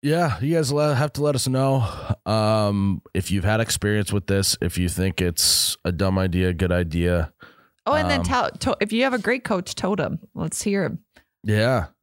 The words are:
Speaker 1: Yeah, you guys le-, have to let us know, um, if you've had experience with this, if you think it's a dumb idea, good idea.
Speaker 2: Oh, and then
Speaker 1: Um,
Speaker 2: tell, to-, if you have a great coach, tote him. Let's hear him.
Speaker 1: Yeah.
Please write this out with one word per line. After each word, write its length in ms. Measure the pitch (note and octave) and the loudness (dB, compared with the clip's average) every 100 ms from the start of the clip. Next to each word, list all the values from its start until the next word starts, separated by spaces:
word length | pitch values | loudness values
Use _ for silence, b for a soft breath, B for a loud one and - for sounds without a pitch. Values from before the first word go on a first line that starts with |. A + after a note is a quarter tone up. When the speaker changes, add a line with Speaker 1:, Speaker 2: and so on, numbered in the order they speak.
Speaker 1:
Yeah, 400 | C#3+ E3 E3+ F2 | 0 2 2 0
you 140 | C3+ | 0
guys 180 | E3 C#3+ | 0 0
le-, 220 | D3 D3+ | 0 2
have 180 | C3 D3 | 2 0
to 80 | - | 0
let 120 | D3 | 0
us 120 | C3+ C3 | 0 0
know, 400 | C3 C3+ C3+ G#2 B B - | 2 2 2 0 B B -6
um, 760 | - A2 G#2+ A2 G#2 G2+ G2 F#2 - | -2 0 2 2 2 2 0 0 -4
if 180 | - - | -6 -2
you've 140 | G2 | 0
had 160 | F#2+ A2 | 2 0
experience 520 | A2+ - G#2 G#2+ G2+ | 0 0 0 0 0
with 160 | G#2 - | -2 0
this, 280 | G2 F#2+ - | 0 0 0
if 160 | F2 F2 | -2 0
you 100 | F2 | -2
think 320 | F2 F#2+ - | 0 -2 0
it's 560 | F2+ E2+ - - - - | -2 0 0 2 0 -2
a 80 | - | -4
dumb 240 | E2+ F#2+ F#2+ | -2 0 2
idea, 340 | F#2 F2 F#2 | 2 2 0
good 180 | E2 F2+ | 0 0
idea. 600 | F2 F2 E2 F2 F2 E2 _ B B B B - | 0 0 0 2 2 -2 _ B B B B -2
Speaker 2:
Oh, 60 | |
and 160 | D4+ - | 0 2
then 120 | C#4 | 0
Speaker 1:
Um, 40 | |
Speaker 2:
tell, 260 | - C4 - | 0 0 -2
to-, 260 | - - - | -2 -2 -2
if 120 | G#3+ | -2
you 100 | A3 | 0
have 80 | C4 | 0
a 60 | B3 | 0
great 260 | G3+ B3+ | -2 -4
coach, 300 | - F#3+ F3+ | -2 -4 -4
tote 260 | - F#3 G3+ | -4 -2 -2
him. 200 | C3+ E3 - | -2 -6 -10
Let's 280 | - D#3+ - | -8 -6 -4
hear 220 | - G3 | -2 -2
him. 160 | E3+ E3 _ b b _ | -2 -6 _ b b _
Speaker 1:
Yeah. 420 | G#2 G#2+ A2+ B2+ F2 _ | -2 0 2 0 -2 _